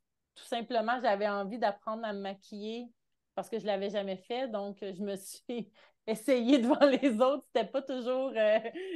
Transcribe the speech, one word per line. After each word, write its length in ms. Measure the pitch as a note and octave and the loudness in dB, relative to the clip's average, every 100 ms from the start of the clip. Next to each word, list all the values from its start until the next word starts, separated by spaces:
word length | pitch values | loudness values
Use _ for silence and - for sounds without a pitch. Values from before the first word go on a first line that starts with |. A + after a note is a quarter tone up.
| _ _ _ - | _ _ _ -18
tout 100 | - | -6
simplement, 540 | A#3+ A3 A#3 A3 B3+ | -6 -2 0 0 0
j'avais 260 | A3+ G3+ G#3 | 2 2 2
envie 320 | G3+ G3 A3+ | 0 -4 0
d'apprendre 460 | A#3 - - A3 A3+ | 0 -2 -6 -6 -6
à 80 | |
me 60 | G3+ | -6
maquiller 680 | G3 G3 - G#3 G#3+ A#3 A#3+ _ _ _ _ - | -6 -10 -12 -10 -8 -8 -10 _ _ _ _ -10
parce 140 | F#3+ | -6
que 100 | A3+ | -4
je 60 | G3 | -2
l'avais 240 | G3 G3 | 0 0
jamais 280 | G3+ G3 F#3+ | -2 -4 -6
fait. 300 | - A#3+ C4 | -6 -4 -4
Donc, 300 | G#3 G3+ G3 | -4 -6 -8
je 200 | G3 F3+ | -8 -6
me 120 | G3+ F#3+ | -6 -6
suis 560 | - - - A#3+ F#3 _ - | -10 -14 -8 -6 -8 _ -20
<laughs> 180 | _ - | _ -6
essayée 500 | A3 - B3+ A#3 C#4 | -2 2 2 6 6
devant 280 | A#3 D4+ C#4+ | 6 6 6
les 360 | C4 C#4 A3 | 6 4 4
autres. 240 | B3+ C#4+ - | 4 2 -2
C'était 240 | B3 G#3 | -2 0
pas 120 | C4+ | -4
toujours, 520 | C4+ B3+ A#3+ B3+ C4 A3 | -4 -6 -2 -2 -2 2
euh, 240 | G#3+ A3 A3+ E4 F#4+ | 4 2 0 -8 -8